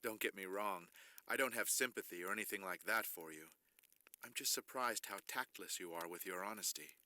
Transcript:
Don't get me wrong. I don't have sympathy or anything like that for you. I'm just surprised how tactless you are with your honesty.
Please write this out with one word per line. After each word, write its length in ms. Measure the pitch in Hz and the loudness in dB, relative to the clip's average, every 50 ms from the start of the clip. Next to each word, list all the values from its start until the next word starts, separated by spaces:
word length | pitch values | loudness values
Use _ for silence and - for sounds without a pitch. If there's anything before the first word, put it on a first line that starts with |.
Don't 180 | - 120 110 104 | -2 -4 -4 2
get 140 | - 113 - | 0 0 0
me 100 | 98 95 | 0 -4
wrong. 420 | 95 92 98 104 104 98 90 85 90 - - - - - - - - | -2 0 0 2 2 0 0 -4 -10 -16 -18 -20 -18 -18 -18 -2 0
I 80 | 113 | 4
don't 180 | 120 135 131 113 | 4 4 4 4
have 140 | 117 104 - | 2 2 4
sympathy 560 | - - 131 127 113 - 101 - - 87 87 | 4 4 4 4 2 -2 -6 -4 -4 -4 0
or 80 | 92 | 0
anything 300 | 101 107 107 - - 98 | 2 2 0 0 0 -2
like 220 | 98 95 90 82 - | 0 0 -2 -2 2
that 220 | 90 107 113 107 | 2 4 4 4
for 260 | - - - 82 80 | 2 -4 -6 -6 -8
you. 140 | 78 78 78 80 - _ _ _ _ _ - - - _ _ - _ - - | -8 -10 -12 -14 -16 _ _ _ _ _ -20 -20 -20 _ _ -20 _ -14 -14
I'm 80 | - 123 | -8 -6
just 180 | - 139 131 | 0 2 2
surprised 540 | - - - - - 135 127 120 113 101 - - | 2 2 0 -2 -2 2 4 4 4 2 0 -4
how 80 | 104 98 - - | -6 -6 -4 -2
tactless 500 | - 127 127 - _ - 98 87 - - | 0 0 0 0 _ -10 -6 -4 -2 -2
you 140 | 92 87 | -2 -2
are 160 | 82 85 85 85 | -2 -2 -2 -2
with 180 | 87 85 - | -2 -4 -4
your 180 | 95 92 90 92 | -2 -2 -2 -2
honesty. 520 | 101 110 107 90 - - 78 76 76 - _ _ | -2 -4 -2 -2 -2 -2 -2 -6 -12 -16 _ _